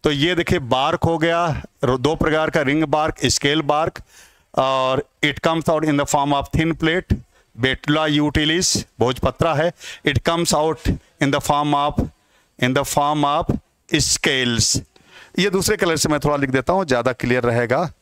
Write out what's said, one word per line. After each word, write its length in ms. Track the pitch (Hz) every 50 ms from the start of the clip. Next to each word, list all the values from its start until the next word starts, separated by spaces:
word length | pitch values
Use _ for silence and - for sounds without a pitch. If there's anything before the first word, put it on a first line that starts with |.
| -
तो 80 | 156
ये 240 | 147 139 143 175 180
देखिए, 240 | 165 165 - 190 175
बार्क 440 | 139 113 127 127 135 156 165 - -
हो 140 | 165 165
गया, 460 | 160 160 170 165 170 175 165 135 117 - - _ _ -
रो-, 160 | 123 127 131
दो 160 | 123 147 160
प्रकार 340 | - 160 160 151 156 156 156
का, 120 | - 165
रिंग 220 | 143 127 143 156 160
बार्क, 420 | 147 143 151 156 156 151 - 151
स्केल 360 | 127 - - - 143 147 160
बार्क, 400 | 151 139 147 151 160 185 - - - _ - - - - _ _ _ _ -
और 520 | - 131 135 135 131 131 131 131 139 - _ _ _ -
it 100 | 147 135 - -
comes 220 | 165 165 165 156 -
out 160 | 160 151 156 156
in 120 | 147 143
the 80 | 143 - -
form 180 | 147 139 147 143
of 160 | 139 135 - -
thin 160 | 156 160 165 156 - 160
plate, 340 | 156 165 185 180 - - - - _ _ _ _ _ _
Betula 520 | 107 117 131 127 - - 147 151 156 156 156 147 147
utilis, 680 | 147 151 143 160 151 151 160 180 185 - - - - _ _ -
भोजपत्रा 540 | 113 123 131 - - 135 123 _ 156 165 156
है। 200 | 139 156 175 - _ - - - - _
It 120 | 147 139 131
comes 340 | - 170 165 170 170 - 170
out 340 | 147 151 160 156 - - - 143 - _ _ _ _ 147
in 80 | 139
the 80 | 147 147
form 360 | - - 147 143 147 147 147
of, 240 | 143 143 147 143 - - - _ _ _ _ _ _ _ _ _ -
in 140 | 123 127 131
the 100 | 147 139
form 420 | - - 160 143 147 151 151 143
of 340 | 143 143 143 135 - - - _ _ _ _ _ -
scales। 920 | - 151 135 - - - - 160 139 131 127 120 117 113 - - - - - _ _ - _ _ - - - - - -
ये 100 | 180 202
दूसरे 280 | 185 196 175 202 214
color 180 | 175 196 175 160
से 140 | 147 - -
मैं 100 | 151 143
थोड़ा 180 | - 147 147
लिख 120 | 143 139 135
देता 240 | 127 135 127 - 180
हूँ, 120 | 190 190
ज़्यादा 280 | 147 127 120 117 127 123
clear 300 | _ - 123 123 127 120
रहेगा। 480 | 120 117 120 120 113 123 151 175 151 - _